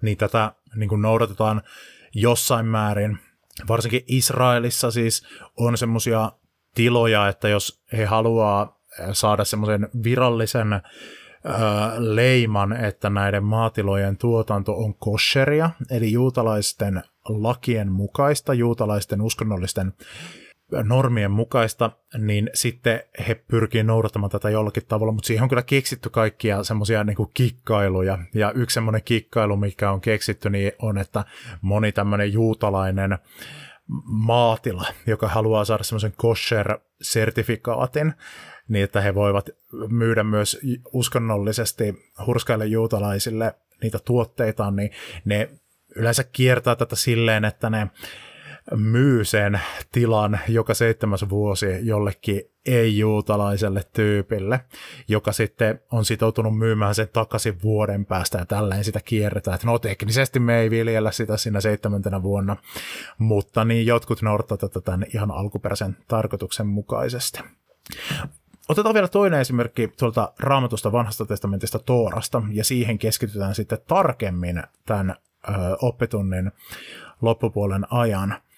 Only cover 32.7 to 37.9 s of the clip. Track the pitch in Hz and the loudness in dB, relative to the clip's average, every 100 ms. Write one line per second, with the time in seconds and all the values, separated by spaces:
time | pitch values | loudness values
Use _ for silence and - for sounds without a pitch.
32.7 | 98 95 95 98 92 _ - - 147 - | 0 0 0 0 -2 _ -20 -20 -18 -20
33.7 | - - - - 110 110 120 117 110 123 | -20 -10 -10 -4 -2 2 4 4 2 -4
34.7 | 92 92 - 117 107 107 110 110 107 104 | -6 -8 -6 -2 -2 0 0 2 2 2
35.7 | 107 - 110 107 - 120 110 - 110 101 | -2 -2 -2 -4 0 0 2 0 -2 0
36.7 | 107 _ _ - 117 110 117 113 110 - | -4 _ _ -4 0 0 0 -2 -2 -2
37.7 | - 127 | -2 -2